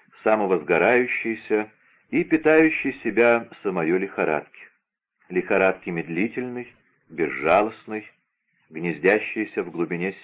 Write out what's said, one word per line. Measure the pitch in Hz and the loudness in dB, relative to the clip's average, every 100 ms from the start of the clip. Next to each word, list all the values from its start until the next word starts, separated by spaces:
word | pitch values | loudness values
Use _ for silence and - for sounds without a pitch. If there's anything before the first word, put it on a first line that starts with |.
| _ _ | _ _
самовозгорающейся | 110 107 98 90 73 82 95 123 123 - 117 110 - 107 107 _ _ _ _ | 0 0 2 0 2 2 4 4 2 -4 -6 -8 -2 -2 -2 _ _ _ _
и | 143 | -4
питающей | 175 160 156 156 160 - 139 - | 0 0 4 4 4 2 -6 -6
себя | 117 101 120 117 113 - | -4 2 4 4 -2 -8
самое | 101 90 80 92 | -4 -2 0 0
лихорадки. | 95 - 82 76 - - - _ _ _ _ _ _ | -2 -2 -2 -2 -4 -16 -20 _ _ _ _ _ _
Лихорадки | 92 - 98 95 92 - | -6 0 2 2 0 -6
медлительной, | 85 80 82 113 127 123 123 123 _ _ _ _ | -8 -6 -4 -4 -6 -8 -10 -14 _ _ _ _
безжалостной, | 80 76 67 76 92 107 - - 107 - _ _ _ _ _ _ | -6 -4 -2 2 2 2 -4 -12 -12 -12 _ _ _ _ _ _
гнездящейся | 80 87 73 87 107 - 110 104 - | -8 -6 0 2 2 0 -6 -6 -6
в | 87 | -8
глубине | 82 82 87 92 95 | -6 -6 -4 -6 -8